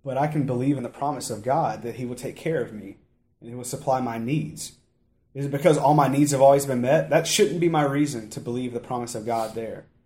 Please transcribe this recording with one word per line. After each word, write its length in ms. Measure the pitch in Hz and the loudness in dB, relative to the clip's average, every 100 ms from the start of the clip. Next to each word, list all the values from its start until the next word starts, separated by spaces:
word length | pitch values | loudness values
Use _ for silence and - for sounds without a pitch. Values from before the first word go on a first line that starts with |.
But 120 | 135 127 | -4 -2
I 100 | 151 | 0
can 200 | 151 123 | 0 -2
believe 300 | 123 135 135 | 0 0 0
in 60 | |
the 60 | 120 | -4
promise 420 | - 139 135 - | -4 -4 -4 -6
of 120 | 107 | -6
God 400 | 113 147 135 - | 0 0 0 -4
that 140 | 117 113 | -10 -8
he 80 | |
will 100 | 123 | -10
take 220 | 120 123 - | -8 -10 -8
care 260 | 160 156 | -4 -4
of 100 | 110 | -4
me 260 | 107 98 - _ _ _ _ | -10 -14 -18 _ _ _ _
and 80 | 117 | -14
he 40 | |
will 100 | 123 | -12
supply 360 | 120 135 - 131 | -10 -6 -2 -2
my 180 | 123 113 | -2 -4
needs. 540 | 117 156 156 - - _ _ _ _ _ _ | -2 -2 -4 -10 -16 _ _ _ _ _ _
Is 120 | 135 143 | -10 -6
it 60 | |
because 260 | 175 180 147 | 2 4 4
all 160 | 135 | 6
my 140 | 151 135 | 6 4
needs 240 | 139 147 | 4 2
have 80 | 135 | 8
always 260 | 139 139 139 | 8 8 4
been 140 | 123 | -2
met? 300 | 123 143 - | 2 2 4
That 160 | 151 160 | 0 2
shouldn't 340 | - 208 170 | 2 2 4
be 80 | 170 | 2
my 160 | 160 | 2
reason 460 | 143 143 147 120 107 | 2 2 0 -2 -10
to 100 | 123 | -10
believe 320 | 117 120 127 | -8 -6 -6
the 80 | 117 | -8
promise 340 | - 123 120 | -6 -6 -6
of 120 | 113 107 | -8 -4
God 280 | 113 110 | -2 -2
there. 320 | 107 110 85 - _ | -6 -8 -10 -16 _